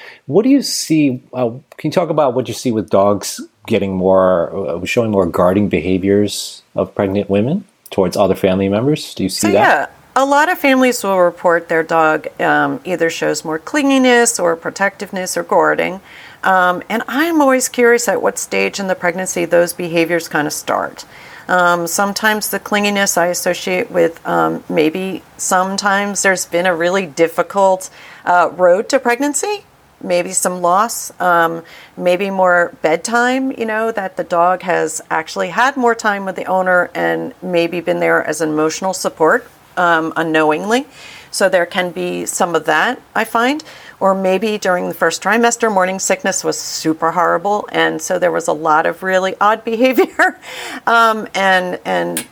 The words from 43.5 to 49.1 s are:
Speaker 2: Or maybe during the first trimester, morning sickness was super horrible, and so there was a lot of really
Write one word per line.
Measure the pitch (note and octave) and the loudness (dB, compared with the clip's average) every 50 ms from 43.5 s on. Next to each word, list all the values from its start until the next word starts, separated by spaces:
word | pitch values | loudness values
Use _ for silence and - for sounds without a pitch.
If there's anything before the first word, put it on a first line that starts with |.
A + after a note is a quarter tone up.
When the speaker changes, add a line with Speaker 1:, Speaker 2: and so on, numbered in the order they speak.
| C#4+ D#4 - - - - - - - - | 0 -2 -6 -12 -18 -20 -20 -20 -8 -2
Speaker 2:
Or | - F#3+ F#3+ | 0 0 0
maybe | F#3+ F#3+ F#3 F#3 F#3 G3+ A3 G#3+ G#3 | 2 0 0 0 0 0 -2 -4 -2
during | - G3 F3+ F3+ F#3 F#3 | -2 -2 -2 -2 -2 -4
the | E3 | -4
first | - F#3 E3 E3 - - | -2 0 0 0 -2 -2
trimester, | F#3 G#3 A#3 A#3 A#3 A#3 - - A3+ G#3 | 0 2 2 2 2 2 2 0 0 2
morning | F#3+ F3+ F#3 F#3+ F#3+ | 2 2 0 0 -2
sickness | - - F#3+ F#3 - G3 F#3 - - | -2 -2 -2 -2 -2 -2 -4 -2 -2
was | D#3+ D3+ - | -4 -4 -4
super | - - - - - D#3+ D#3 D#3 E3 E3 E3 | -6 -10 -10 -4 -2 -2 -2 0 -2 -2 0
horrible, | F3+ E3+ E3 E3+ E3+ E3+ G3+ G#3 G#3 - - | 0 2 2 0 0 0 -2 -2 -2 -4 -4
and | - E3 E3 E3 D#3+ D#3+ - | -2 0 0 0 -2 -4 -4
so | - F#3+ F3+ | -4 -2 0
there | F3 F3 E3 | 0 0 0
was | E3+ E3 E3+ | 0 -2 -2
a | E3 | -2
lot | D3+ D#3+ E3 D3+ D#3 E3 | -2 0 2 2 2 2
of | E3+ E3+ - - | 0 -4 -4 -4
really | F#3 | -2